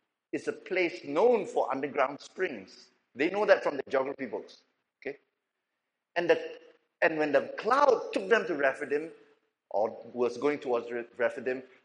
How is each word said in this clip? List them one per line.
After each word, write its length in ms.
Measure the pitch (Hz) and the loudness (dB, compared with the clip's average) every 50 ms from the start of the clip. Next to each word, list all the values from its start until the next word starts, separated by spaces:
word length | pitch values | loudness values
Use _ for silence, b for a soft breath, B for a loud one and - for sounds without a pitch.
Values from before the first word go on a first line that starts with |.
| _ _ _ _ _ _ | _ _ _ _ _ _
is 160 | - 143 - | -8 -6 -6
a 60 | 151 - | -6 -8
place 480 | - - - 190 185 180 165 - - - | -8 -8 -4 0 0 0 0 -2 -6 -8
known 400 | - 143 160 208 247 247 220 180 | -4 0 4 4 4 4 2 0
for 260 | - - 143 - 120 | -2 -2 -2 0 0
underground 480 | 131 135 139 143 120 143 131 131 143 131 | -2 -4 -4 -2 0 0 0 0 -2 -6
springs. 680 | - - - - 185 175 131 104 95 - - - - _ _ _ _ _ - | -16 -14 -6 -4 -4 -4 -4 -8 -12 -16 -20 -20 -20 _ _ _ _ _ -4
They 140 | 117 143 175 | -2 -2 0
know 160 | 190 202 214 | 0 2 4
that 180 | 202 190 165 - | 6 6 4 4
from 140 | 170 147 | 0 -2
the 60 | 131 131 - | -4 -4 -2
geography 360 | 143 135 131 139 - - 135 | -2 -2 -2 -2 -6 -8 -8
books. 320 | 113 104 95 - - - - _ _ _ _ _ _ _ _ | -8 -8 -10 -10 -12 -18 -20 _ _ _ _ _ _ _ _
Okay? 180 | - 131 - - _ _ _ _ _ _ _ _ _ _ _ _ _ _ _ _ _ _ - | -12 -12 -12 -12 _ _ _ _ _ _ _ _ _ _ _ _ _ _ _ _ _ _ -4
And 140 | 175 175 170 | 0 2 4
the, 100 | 165 - - - - - - - _ _ _ _ _ _ | 2 2 0 -6 -12 -16 -20 -20 _ _ _ _ _ _
and 160 | - 170 160 | 0 2 2
when 140 | 156 151 147 | 2 2 4
the 220 | 139 135 - - - | 4 2 2 0 -6
cloud 520 | - - 208 247 285 294 277 233 - - - - | -6 0 2 4 6 6 6 4 4 2 -2 -4
took 160 | 269 196 185 | -4 2 4
them 160 | 226 214 196 | 4 4 4
to 80 | 185 170 | 2 0
Rephidim, 560 | 139 143 135 135 - 147 131 143 147 160 165 - - - _ _ _ _ _ _ _ _ - | 2 2 2 0 0 -2 -2 -2 -2 -2 -6 -12 -18 -20 _ _ _ _ _ _ _ _ -6
or 260 | - 98 110 113 - - - 117 117 | -2 -2 -2 -2 -4 -8 -14 -8 -4
was 240 | 120 123 117 120 | -2 -2 -2 -2
going 220 | 120 135 147 147 139 | -2 -2 -2 -2 -2
towards 300 | - 135 120 117 113 120 | -2 -2 -2 -2 -2 -4
Re-, 120 | 120 120 120 - - | -8 -8 -8 -8 -2
Rephidim, 440 | - 120 117 - - 117 123 127 131 131 b b b | 0 0 0 0 -2 -4 -4 -4 -4 -6 b b b